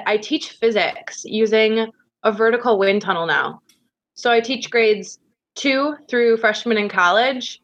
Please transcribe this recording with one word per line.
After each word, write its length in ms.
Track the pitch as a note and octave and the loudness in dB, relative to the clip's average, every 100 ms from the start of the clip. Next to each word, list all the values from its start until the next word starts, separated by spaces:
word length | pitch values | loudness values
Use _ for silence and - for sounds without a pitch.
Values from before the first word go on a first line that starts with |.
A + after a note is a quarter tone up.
| - | 0
I 100 | G#3+ | -2
teach 340 | - D4+ - | -2 -6 -6
physics 720 | - A3+ G#3 E3+ - - - | -2 0 2 -2 -4 -12 -16
using 640 | - G#3+ A3 A3 A3 A3+ A3 - _ _ | -6 -2 2 2 2 0 -4 -8 _ _
a 80 | - | -2
vertical 460 | G3+ A3+ A#3 A#3+ G3+ | 0 0 2 2 2
wind 240 | G3 G3+ | 2 0
tunnel 240 | G3 E3+ E3 | 0 -4 -2
now. 340 | C#3 C#3 - _ _ _ _ _ | -2 -2 -8 _ _ _ _ _
So 160 | - A#3+ | -4 0
I 100 | A#3 | 2
teach 300 | A#3 C4 - | 0 -4 -2
grades 480 | A#3 A3 G3+ F#3 - _ _ _ | 2 2 2 -4 -18 _ _ _
two 400 | - C#4+ C4+ D4 D4 - | -4 0 0 -2 -6 -4
through 260 | A#3+ A#3 A3+ | 0 2 2
freshman 380 | A3 G#3+ A#3 G#3+ | 0 0 -2 0
in 120 | G3+ | 0
college, 720 | F#3+ F3 G#3 C4 B3+ - - | 2 4 4 2 -2 -8 -14